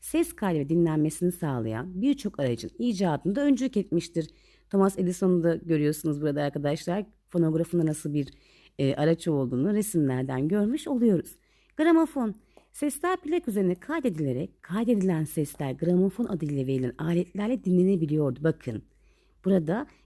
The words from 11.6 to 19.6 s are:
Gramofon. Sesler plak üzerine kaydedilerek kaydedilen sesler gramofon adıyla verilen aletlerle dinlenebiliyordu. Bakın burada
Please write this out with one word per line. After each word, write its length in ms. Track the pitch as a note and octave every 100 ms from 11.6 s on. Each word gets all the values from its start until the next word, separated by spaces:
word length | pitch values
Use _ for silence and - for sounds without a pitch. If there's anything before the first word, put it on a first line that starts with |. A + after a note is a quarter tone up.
| _ -
Gramofon. 580 | D#4 E4 D#4+ C#4 A3+ F#3+ _ _ _
Sesler 500 | - D4 - F4+ F#4
plak 260 | D4 F4 E4+
üzerine 280 | G#3 F#3+ F3+
kaydedilerek 880 | - D#4+ C4 D#3+ C#3+ B2 F3+ -
kaydedilen 600 | - F#3 A#3 A3 F#3 D#3+
sesler 480 | D#3 - D3 - C#3
gramofon 540 | C3 E3+ F3+ F#3+ - A#3+
adıyla 420 | F3+ D3+ C#3+ C3
verilen 260 | C3+ B2+ -
aletlerle 680 | D#3 E3+ F3+ F#3+ G#3 B3
dinlenebiliyordu. 760 | F#3 F3+ F#3 G3 D#3 D3+ C#3+ B2+
Bakın 400 | D#3 D#3 - A2 - _ _ _ _ _ F#3+
burada 420 | F#3+